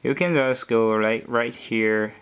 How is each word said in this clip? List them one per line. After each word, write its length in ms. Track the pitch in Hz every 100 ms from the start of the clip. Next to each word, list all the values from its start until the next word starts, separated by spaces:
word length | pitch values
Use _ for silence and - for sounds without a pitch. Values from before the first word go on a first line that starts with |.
You 120 | -
can 200 | 139 175
just 340 | 160 131 127 -
go 260 | 113 113
right, 340 | 107 107 113 -
right 260 | 120 117
here, 600 | - - 113 110 107 107 -